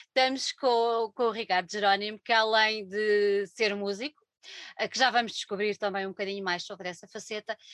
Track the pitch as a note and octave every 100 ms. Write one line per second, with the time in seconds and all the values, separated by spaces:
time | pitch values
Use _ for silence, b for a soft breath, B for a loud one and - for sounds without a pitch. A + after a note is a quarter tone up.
0 | - C4 C4 C4+ - - C4 A#3 A#3 A3+
1 | A3+ - A#3 G#3 A3 F#3 F3 G#3+ G3+ G3
2 | G#3 G#3+ - A3+ A3 A3 G#3+ G#3+ F#3+ G3+
3 | G#3+ G#3 G3+ G3+ G3 - G#3+ G3+ G3+ G3
4 | C#4 - _ _ B B B - G#3+ -
5 | B3+ A#3+ A3+ - - F#3+ G#3 G3+ G3+ G3
6 | G3 F#3+ G3 G3 F#3+ F3 - F#3+ F3+ E3+
7 | G3+ G#3+ - G#3+ G#3+ G#3+ B